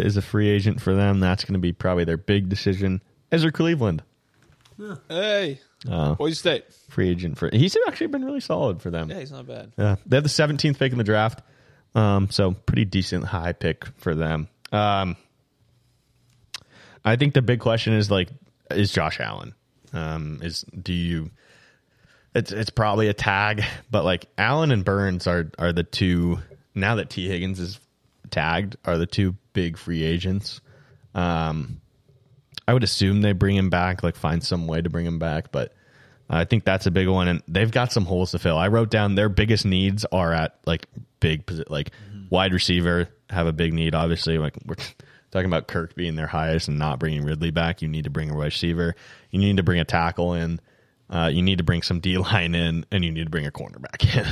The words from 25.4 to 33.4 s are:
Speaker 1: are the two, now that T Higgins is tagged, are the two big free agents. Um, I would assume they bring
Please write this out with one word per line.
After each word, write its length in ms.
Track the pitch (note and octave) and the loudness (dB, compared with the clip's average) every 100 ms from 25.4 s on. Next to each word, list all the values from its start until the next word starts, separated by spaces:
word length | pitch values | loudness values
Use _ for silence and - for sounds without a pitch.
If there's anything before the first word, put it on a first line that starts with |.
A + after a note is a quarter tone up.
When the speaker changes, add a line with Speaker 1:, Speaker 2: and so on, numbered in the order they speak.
| D#2+ - | -2 -2
Speaker 1:
are 140 | F2 | -2
the 100 | E2+ | 0
two, 560 | E2 - F#2 F2 F2 F2 - - _ G2+ | -2 0 2 2 2 -2 -6 -20 _ -4
now 200 | G2 A2+ | -2 -2
that 140 | D#2+ | -4
T 180 | - F#2 | -6 -4
Higgins 320 | F2+ F#2 F#2 | -4 -4 -6
is 200 | F2 G2 _ _ _ _ - | -8 -10 _ _ _ _ -6
tagged, 440 | - D#2 E2+ G2 - - | -2 0 0 -2 -6 -2
are 120 | E2+ | 0
the 80 | F2 | 0
two 300 | - F#2+ F#2 _ | 2 0 0 _
big 240 | - F2 E2 | -4 -4 -4
free 260 | - E2 | -6 -2
agents. 580 | D#2+ F2 F#2 G2 - - _ - _ _ _ F#2+ | 0 0 -2 -4 -6 -14 _ -20 _ _ _ -4
Um, 640 | F2 E2 D#2+ D#2 C#2+ - _ _ _ _ _ _ _ - - | 0 0 -2 -4 -6 -12 _ _ _ _ _ _ _ -6 2
I 60 | |
would 100 | B2 | 2
assume 380 | G#2+ - G2 G#2 | 2 2 4 4
they 100 | G#2 | 4
bring 240 | F#2 | 4